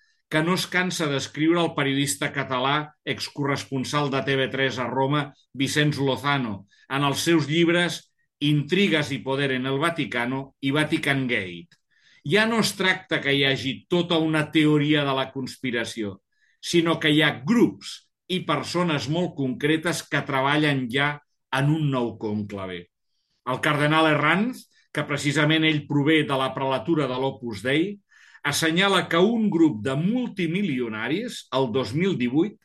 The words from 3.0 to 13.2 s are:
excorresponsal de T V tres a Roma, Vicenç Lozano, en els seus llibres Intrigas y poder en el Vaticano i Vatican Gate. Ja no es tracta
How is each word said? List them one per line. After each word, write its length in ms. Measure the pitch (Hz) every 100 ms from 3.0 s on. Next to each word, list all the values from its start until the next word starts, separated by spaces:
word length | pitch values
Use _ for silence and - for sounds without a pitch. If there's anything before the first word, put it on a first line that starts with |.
excorresponsal 1040 | - 120 - - 139 139 - 135 113 147 143
de 120 | 131
T 120 | 135 135
V 120 | 131
tres 300 | 131 135 117
a 60 | 120
Roma, 380 | 127 135 147 143 - _
Vicenç 460 | 123 135 151 151 127
Lozano, 680 | 139 123 139 143 120 98 - _ -
en 160 | 135
els 160 | 143 135
seus 300 | - 165 135
llibres 580 | 160 170 170 175 165 - _ _ _
Intrigas 680 | 143 151 147 180 202 156 143
y 80 | 139
poder 300 | 104 135 139
en 140 | 131 127
el 120 | 139
Vaticano 800 | 165 165 123 120 120 135 139 _
i 120 | 135
Vatican 560 | 143 151 156 151 139 131
Gate. 500 | 120 92 87 87 _ _ _ _ _ 143
Ja 200 | 185 220
no 120 | 233
es 140 | 196
tracta 460 | - 185 180 - 156